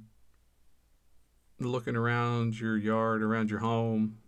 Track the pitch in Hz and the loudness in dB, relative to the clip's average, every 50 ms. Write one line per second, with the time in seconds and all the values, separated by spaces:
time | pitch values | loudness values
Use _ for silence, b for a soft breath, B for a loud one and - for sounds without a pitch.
0 | 110 - - _ - - - _ _ _ _ _ _ - - - _ _ _ _ | -6 -14 -20 _ -20 -20 -20 _ _ _ _ _ _ -20 -20 -20 _ _ _ _
1 | _ _ - - _ _ _ _ _ _ - - 127 123 127 123 117 123 120 117 | _ _ -20 -20 _ _ _ _ _ _ -10 -6 -4 -4 -2 -4 -2 -2 -2 0
2 | 117 120 120 120 120 120 120 117 117 117 110 107 113 113 110 107 104 107 110 110 | 0 2 2 2 0 0 0 0 0 0 -2 -2 -2 0 0 0 2 2 2 2
3 | 113 113 113 110 110 107 113 113 110 104 104 104 113 113 117 113 113 113 110 110 | 2 2 2 2 2 2 2 0 0 0 -2 -2 0 0 0 0 0 0 2 0
4 | 110 107 110 - - | 0 0 -2 -8 -18